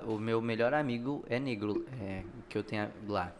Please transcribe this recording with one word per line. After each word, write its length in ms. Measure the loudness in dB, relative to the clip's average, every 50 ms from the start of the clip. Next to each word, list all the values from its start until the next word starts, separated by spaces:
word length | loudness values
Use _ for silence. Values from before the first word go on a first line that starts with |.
| -2
o 140 | -2 -2 0
meu 200 | 2 2 2 2
melhor 320 | 4 2 4 4 4 4 4
amigo 520 | 4 2 2 0 0 0 -2 -2 -2 -2
é 120 | 0 0 0
negro, 440 | 0 0 0 0 2 2 2 2 0 -4 -6 -6
é, 240 | -4 -4 -4 -4 -6 -8 -10 -12 -8
que 100 | -4 -2
eu 60 | -2 -2
tenho 280 | 0 0 0 0 -2 -4 -6 -4
lá. 260 | 0 0 0 0 -2 -4